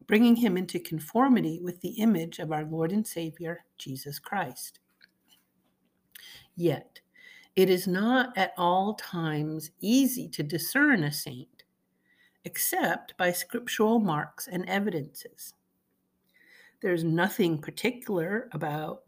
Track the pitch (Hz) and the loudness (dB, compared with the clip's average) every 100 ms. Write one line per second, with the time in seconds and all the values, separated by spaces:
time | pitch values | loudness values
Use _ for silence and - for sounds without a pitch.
0 | - 214 240 233 233 185 185 175 - 156 | 4 6 8 6 4 2 -2 -6 -6 -8
1 | - 226 262 226 165 165 180 175 180 - | -2 2 4 4 2 -2 -6 -8 -8 0
2 | 220 185 165 175 160 151 156 160 165 208 | 2 2 0 -6 -4 -4 -4 -2 0 0
3 | 220 170 160 151 165 170 - - - 131 | -2 -4 -8 -6 -8 -8 -12 -16 -12 -10
4 | 143 147 - 202 143 123 - - _ _ | -10 -12 -6 -6 -4 -8 -16 -18 _ _
5 | _ _ _ _ _ _ _ _ _ _ | _ _ _ _ _ _ _ _ _ _
6 | _ - - - - - 170 131 - - | _ -20 -20 -20 -18 -2 0 0 -6 -20
7 | _ _ - - _ - 185 180 185 180 | _ _ -20 -20 _ 4 4 4 2 0
8 | 220 254 247 220 180 - 175 185 202 208 | 2 2 2 0 -2 0 2 2 2 -2
9 | - 175 160 151 151 156 - - 190 254 | -6 -4 -2 -2 -4 -6 -10 -6 2 4
10 | 262 - 170 - 147 160 - 269 202 220 | 4 0 -8 -6 -4 -4 -2 2 4 4
11 | 147 147 - 127 - _ _ _ _ _ | 2 -2 -8 -12 -14 _ _ _ _ _
12 | _ _ _ _ - - - 370 214 175 | _ _ _ _ -12 -6 -2 0 0 -2
13 | - - 180 175 - 240 240 - 214 233 | -6 -2 0 0 -4 -8 -4 2 4 4
14 | 202 151 - - - 185 175 196 202 170 | 2 0 -4 -10 -8 -6 -2 -2 -2 -4
15 | - - - - - - _ _ _ _ | -6 -12 -20 -18 -20 -20 _ _ _ _
16 | _ _ _ _ _ - - _ 190 175 | _ _ _ _ _ -20 -20 _ -2 0
17 | 165 165 190 - 175 151 - - 226 247 | 2 2 2 2 2 0 -4 -4 -4 -4
18 | - 185 165 214 - 151 160 151 151 - | -4 -4 -2 -4 -6 -8 -6 -6 -6 -10